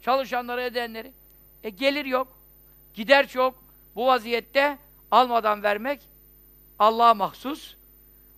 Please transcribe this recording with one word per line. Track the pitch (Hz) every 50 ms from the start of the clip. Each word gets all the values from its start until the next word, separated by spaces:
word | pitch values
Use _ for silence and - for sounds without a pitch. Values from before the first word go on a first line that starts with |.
çalışanları, | - - 254 269 269 202 226 247 247 240 240 247
edenleri. | 247 247 220 247 240 233 220 220 226 262 254 _ _ _ _ _ _ _ _ _ -
E, | 220
gelir | 202 180 262 277 277 294 285
yok, | 269 254 254 262 262 _ _ _ _ _ _ _ _ _ _ _ _ _
gider | - 226 196 277 277 277
çok. | - - 254 254 262 247 _ _ _ _ _ _ _ _
Bu | 196 240
vaziyette | 262 254 247 208 233 233 233 - _ - 269 277 294 285 262 - _ _ _ _ _
almadan | - 220 254 247 240 233 214 220 208 208 202
vermek | 208 208 208 220 262 285 247 _ _ _ _ _ _ _ _ _ _ _ _ _ _ _ _
Allah'a | 208 220 226 226 233 233 226
mahsus. | 208 190 160 - - - 247 302 - - - - _ _ _ _ _ _ _ _ _ _ _ _